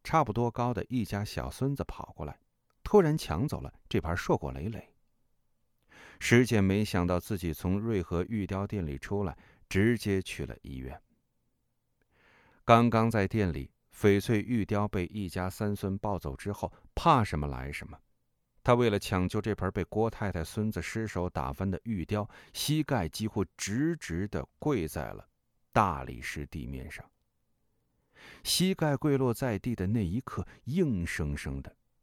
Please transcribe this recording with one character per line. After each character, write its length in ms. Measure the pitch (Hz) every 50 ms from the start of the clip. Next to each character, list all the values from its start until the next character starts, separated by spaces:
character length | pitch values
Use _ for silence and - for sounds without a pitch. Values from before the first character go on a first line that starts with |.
| -
差 180 | - - 160
不 120 | 147 110 101
多 180 | 117 120 120
高 220 | - - 120 123 120
的 100 | 92 - -
一 160 | 123 127 104
家 180 | - - 101 104
小 260 | - - - 62 65
孙 240 | - - 127 139 143
子 80 | - -
跑 260 | - - - - -
过 140 | - - 76
来， 120 | 73 - - _ _ _ _ _ _ _ _ -
突 160 | - - 208
然 180 | 180 151 151 -
抢 300 | - - - 78 127 151
走 140 | - 69
了 120 | 65 69 - - _ -
这 140 | - 104
盘 160 | - 82 85 92
硕 200 | - - - -
果 140 | - 67
累 160 | 65 67 80 110
累。 260 | 113 90 - - _ _ _ _ _ _ _ _ _ _ _ _ _ _ _ _ _ _ _ _ - - - - - -
石 260 | - - 120 120 127
简 160 | 110 117 107
没 220 | 98 95 95 104 107
想 240 | - - 95 87 87
到 100 | 90 87
自 160 | - - 110 87
己 160 | 87 85 76
从 260 | - - 90 92 101
瑞 220 | 107 117 113 95 85
和 220 | - 90 85 92
玉 200 | - 117 107 98
雕 220 | 87 98 95 101 101
店 180 | - 104 87
里 120 | 73 69 67
出 260 | - - 101 101 101
来， 140 | 87 71 - - - - _ - -
直 280 | - 95 101 113 120 107
接 240 | - 107 98 95
去 240 | 92 - - - 71
了 80 | 65 58 -
医 140 | - - 67
院。 260 | 65 64 65 69 - _ _ _ _ _ _ _ _ _ _ _ _ _ _ _ _ _ _ _ _ _ _ _ _ _ _ _ _ _ _ _ _ -
刚 240 | - 117 117 120 120
刚 200 | 110 113 113 113
在 160 | 110 110 98
店 280 | 95 - 113 101 90 76
里， 180 | 69 67 - _ _ _ _ -
翡 240 | - - 104 101 101
翠 220 | - - 120 104
玉 240 | 101 104 123 113 95
雕 200 | - 107 101 104 101
被 160 | - 101 87
一 240 | - - 104 101 87
家 200 | - 92 90 92
三 240 | - - 107 101 104
孙 240 | 101 - 98 95 98
抱 200 | - 107 101 87
走 160 | - 73 67
之 160 | - - 101
后， 180 | 101 - - 87 - - - - -
怕 300 | - - 170 156 127 107
什 160 | - - 78
么 80 | 73 73
来 240 | 67 62 65 71
什 160 | 71 - - -
么。 100 | - - _ _ _ _ _ _ _ _ _ _ _ _
他 140 | - - 123
为 140 | 120 120 117
了 100 | 101 101
抢 280 | - - - 92 90 92
救 140 | - 107
这 140 | 101 110 101
盆 160 | - - 95
被 120 | - 104 85
郭 240 | - - 104 110 113
太 220 | - - 110 98
太 120 | 87 85 80
孙 260 | - - 113 107 110
子 100 | 104 90
失 260 | 85 - - 110 110 -
手 220 | - 92 87 90
打 220 | - - 67 65
翻 200 | 71 - 95 98
的 80 | 90 - -
玉 200 | 117 113 92 78
雕， 240 | - 104 104 104 - - - - - -
膝 300 | - - - 151 156 147
盖 240 | - 143 117 92 80
几 180 | - - 110
乎 180 | 107 - 107 95 - _ -
直 380 | - - 101 123 147 165 170
直 320 | 156 - - 82 85 98 104
地 180 | - 80 65 - _ -
跪 260 | - 151 143 107 80
在 260 | 78 - 85 69 53 50
了 140 | 50 - _ _ _ _ _ _ _ _ _
大 320 | - 123 107 95 78 67 64
理 180 | 65 64 58
石 240 | - - - - 71 -
地 200 | - 82 62 64
面 240 | 67 64 64 -
上。 180 | - - - - _ _ _ _ _ _ _ _ _ _ _ _ _ _ _ _ _ _ _ _ _ - - - - - -
膝 320 | - - - 175 190 190
盖 220 | - 165 151 143 131
跪 200 | - 156 143 131
落 160 | 131 127 113
在 240 | - 139 127 110 95
地 160 | - 127 117
的 140 | - 92 95
那 180 | 107 120 101
一 140 | 82 90 120
刻， 260 | - - - - 90 - - - -
硬 420 | - 139 190 180 147 113 90 85 85
生 280 | - - 82 73 71
生 240 | 71 - 78 67 69 67
的， 120 | - - _ _ _ _ _